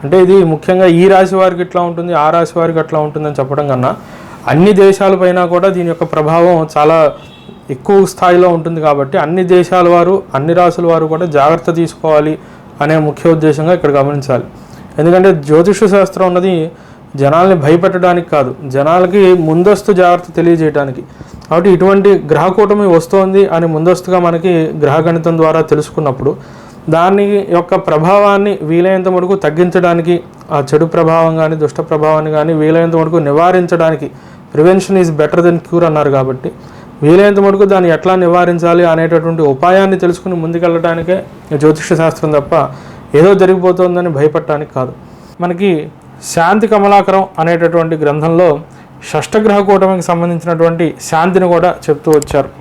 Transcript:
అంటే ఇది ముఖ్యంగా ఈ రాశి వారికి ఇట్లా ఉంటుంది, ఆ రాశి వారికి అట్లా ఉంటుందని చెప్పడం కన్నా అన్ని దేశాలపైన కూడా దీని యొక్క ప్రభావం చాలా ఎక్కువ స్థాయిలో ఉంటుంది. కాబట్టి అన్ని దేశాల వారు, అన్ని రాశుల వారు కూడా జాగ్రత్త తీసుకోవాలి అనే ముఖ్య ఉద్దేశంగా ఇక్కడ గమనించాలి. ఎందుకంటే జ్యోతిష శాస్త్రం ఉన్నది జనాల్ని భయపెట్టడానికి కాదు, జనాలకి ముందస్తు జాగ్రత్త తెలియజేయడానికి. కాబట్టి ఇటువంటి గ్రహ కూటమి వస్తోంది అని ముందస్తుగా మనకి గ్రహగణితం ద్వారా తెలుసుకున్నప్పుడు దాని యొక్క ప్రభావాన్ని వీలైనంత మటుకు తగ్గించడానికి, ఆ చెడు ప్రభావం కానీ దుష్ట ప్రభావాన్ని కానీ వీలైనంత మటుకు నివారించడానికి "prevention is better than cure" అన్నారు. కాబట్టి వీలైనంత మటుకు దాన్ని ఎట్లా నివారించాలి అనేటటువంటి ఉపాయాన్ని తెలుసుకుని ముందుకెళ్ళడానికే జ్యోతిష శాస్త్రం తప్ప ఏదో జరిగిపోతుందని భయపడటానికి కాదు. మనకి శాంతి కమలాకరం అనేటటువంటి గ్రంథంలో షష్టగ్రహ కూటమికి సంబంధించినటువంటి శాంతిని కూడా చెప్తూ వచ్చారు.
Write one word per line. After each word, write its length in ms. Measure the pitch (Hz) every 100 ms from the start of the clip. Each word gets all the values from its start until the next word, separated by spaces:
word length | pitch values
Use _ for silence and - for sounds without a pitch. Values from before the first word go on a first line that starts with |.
అంటే 180 | 143 185
ఇది 220 | 185 196
ముఖ్యంగా 420 | 170 151 - 185 185
ఈ 220 | 170 185
రాశి 280 | 190 185 190
వారికి 260 | 185 175
ఇట్లా 200 | 175 180
ఉంటుంది, 320 | 175 170 170
ఆ 160 | 165 151
రాశి 300 | 170 170 175
వారికి 200 | 165 160
అట్లా 200 | 156 160
ఉంటుందని 340 | 151 151 151
చెప్పడం 340 | 143 131 143 147
కన్నా 280 | 127 131 - - - - - -
అన్ని 240 | 139 190
దేశాలపైన 760 | 196 196 196 196 190 180 180 175
కూడా 220 | 175 190
దీని 200 | 185 170
యొక్క 160 | 165
ప్రభావం 640 | 170 - 151 165 170 170 156 147
చాలా 340 | 151 165 151 - - - - - -
ఎక్కువ 360 | 127 - 196 190
స్థాయిలో 440 | - 185 180 180
ఉంటుంది. 320 | 170 156 165
కాబట్టి 360 | 156 143 135 185
అన్ని 260 | 151 175
దేశాల 460 | 180 180 175 185 175
వారు, 340 | 175 175 190 - 135
అన్ని 180 | 147
రాశుల 320 | 170 175 - 170
వారు 200 | 165 160
కూడా 200 | 156 180
జాగ్రత్త 500 | 147 143 165 170 165
తీసుకోవాలి 640 | 165 - 160 151 151 156 - - - -
అనే 160 | 147 160
ముఖ్య 320 | 151 143 170
ఉద్దేశంగా 440 | 160 156 147 156
ఇక్కడ 160 | 180 151
గమనించాలి. 540 | 143 139 143 135 123 - - - - - -
ఎందుకంటే 340 | 156 180 190
జ్యోతిష 500 | 165 143 156 175 196
శాస్త్రం 440 | 208 196 185 - 185
ఉన్నది 440 | 180 190 175 160 - - - - 139
జనాల్ని 400 | 139 160 185 185
భయపెట్టడానికి 760 | 143 170 185 180 180 175 170
కాదు, 260 | 151 127 127 143
జనాలకి 680 | 135 143 175 185 202 185
ముందస్తు 580 | 180 160 160 180 196 -
జాగ్రత్త 440 | 185 180 175 175 170
తెలియజేయడానికి. 680 | 170 165 156 147 139 123 - - - - -
కాబట్టి 200 | 160 190
ఇటువంటి 400 | 180 185 196 196
గ్రహ 380 | 185 147 147 175
కూటమి 400 | 190 202 208 202
వస్తోంది 600 | 165 160 196 190 190 196
అని 180 | 165 165
ముందస్తుగా 540 | 156 165 175 185 180
మనకి 520 | 175 165 180 170 160 151
గ్రహగణితం 560 | 147 147 165 165 165 165
ద్వారా 240 | 160 160
తెలుసుకున్నప్పుడు 760 | 160 151 151 - 147 120 127 - - - - - -
దాని 580 | 160 180 202 202 202 190
యొక్క 260 | 170 175 190
ప్రభావాన్ని 840 | 170 156 160 202 202 202 202 196
వీలైనంత 460 | 151 170 180 190 185
మటుకు 280 | 180 180 196
తగ్గించడానికి, 880 | 151 156 180 180 175 170 165 170 - - -
ఆ 120 | 151 139
చెడు 120 | 151 165
ప్రభావం 520 | 175 160 160 165 160
కానీ 180 | 160 160
దుష్ట 240 | 147 -
ప్రభావాన్ని 500 | 156 156 156 156 156
కానీ 220 | 151 151
వీలైనంత 420 | 156 151 165 165 165
మటుకు 200 | 160 170
నివారించడానికి 960 | 147 143 175 185 175 170 160 151 143 - - - - 147
"prevention 400 | 165 190 185 196
is 60 | 170
better 300 | 151 151 -
than 180 | 170 170
cure" 280 | - 170 170
అన్నారు. 260 | 151 147
కాబట్టి 400 | 135 131 131 147 - - - - -
వీలైనంత 360 | 147 180 202 202
మటుకు 260 | 196 196 196
దాన్ని 240 | 196 180
ఎట్లా 260 | 156 180 185
నివారించాలి 680 | 175 175 175 175 170 170 175
అనేటటువంటి 560 | 160 165 165 165 165
ఉపాయాన్ని 580 | 147 135 175 190 190 185
తెలుసుకుని 360 | 175 175 190 175
ముందుకెళ్ళడానికే 880 | 160 170 175 170 170 165 165 190 - - -
జ్యోతిష 400 | 151 151 151 -
శాస్త్రం 380 | 160 160 156 156
తప్ప 380 | 151 139 165 135 - - - - 143
ఏదో 160 | 180
జరిగిపోతుందని 760 | 190 185 190 185 180 180 175 175
భయపడటానికి 640 | 143 151 160 156 147 147
కాదు. 180 | 135 127 - - - - -
మనకి 480 | 175 175 202 160 156 - - - - -
శాంతి 320 | 165 208 214
కమలాకరం 600 | 214 202 202 190 190 190 -
అనేటటువంటి 560 | 160 170 170 170 165 160
గ్రంథంలో 640 | 151 151 160 165 180 147 - - - - -
షష్టగ్రహ 460 | - - 220 214 202
కూటమికి 420 | 196 196 190 185
సంబంధించినటువంటి 920 | 170 170 170 170 170 165 165 165 165 -
శాంతిని 460 | - 160 175 185 180
కూడా 280 | 170 175 - -
చెప్తూ 220 | 147 -
వచ్చారు. 380 | 151 - 147 139 -